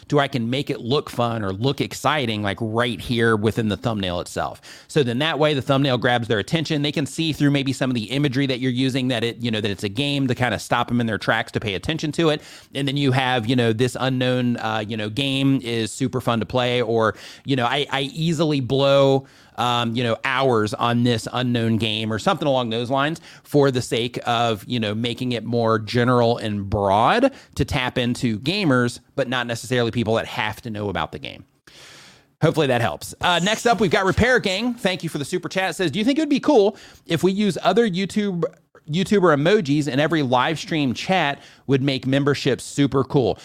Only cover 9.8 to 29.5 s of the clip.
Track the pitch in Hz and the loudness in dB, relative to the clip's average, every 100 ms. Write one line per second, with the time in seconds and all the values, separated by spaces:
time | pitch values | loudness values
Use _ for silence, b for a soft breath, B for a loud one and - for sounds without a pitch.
9.8 | 104 107 143 143 131 123 123 95 - 123 | -4 -4 -2 0 0 0 0 -2 0 -2
10.8 | 120 120 117 98 - 113 117 113 110 92 | 0 0 0 -2 0 -2 -2 -4 -4 -4
11.8 | - 160 151 143 165 151 B B B 135 | -4 -4 -4 0 0 0 B B B -6
12.8 | 139 143 139 127 127 127 110 127 117 110 | -2 0 2 2 2 0 0 2 2 2
13.8 | 123 113 127 127 127 127 123 117 110 110 | 0 -2 -2 0 0 0 0 -2 -2 -4
14.8 | 104 110 104 113 139 135 135 135 113 113 | -4 -6 -6 -4 -2 0 2 0 -2 -4
15.8 | 110 - 127 120 120 117 104 127 123 123 | -4 -4 -4 -2 -2 -2 0 0 0 0
16.8 | 113 113 107 - B B - 135 120 143 | 0 2 0 -2 B B -4 0 0 0
17.8 | 135 139 139 156 165 151 160 143 123 135 | -2 -4 -4 -2 -2 0 0 0 0 2
18.8 | 139 139 135 135 139 B B - 120 120 | 4 6 4 2 -2 B B -4 -2 0
19.8 | 117 117 117 113 135 131 135 113 107 - | -2 -2 -2 -2 0 0 2 2 0 0
20.8 | 120 120 123 113 - 120 123 120 113 110 | 0 2 2 0 -2 -4 -2 0 0 0
21.8 | 113 107 110 107 190 175 151 131 117 113 | 0 -2 -4 -2 0 0 0 0 0 -4
22.8 | 120 135 147 165 B B - 147 139 123 | -2 0 -2 -4 B B 0 2 4 2
23.8 | - 120 120 - - 117 117 107 - 123 | -2 -2 -2 -4 -2 0 0 -2 -4 -4
24.8 | 104 107 120 117 127 117 117 120 113 110 | -2 -2 -4 -4 -4 -4 -2 0 2 0
25.8 | 104 131 120 123 117 120 113 104 98 104 | 0 0 4 4 4 2 -2 -4 -4 0
26.8 | 101 101 131 220 269 B B - 139 139 | 4 4 4 4 2 B B -4 -2 -2
27.8 | 127 131 120 120 120 104 131 208 170 127 | -2 -2 -2 0 -2 -2 -2 0 2 2
28.8 | 123 - _ - 123 127 120 | 2 -4 _ -6 -2 -2 -4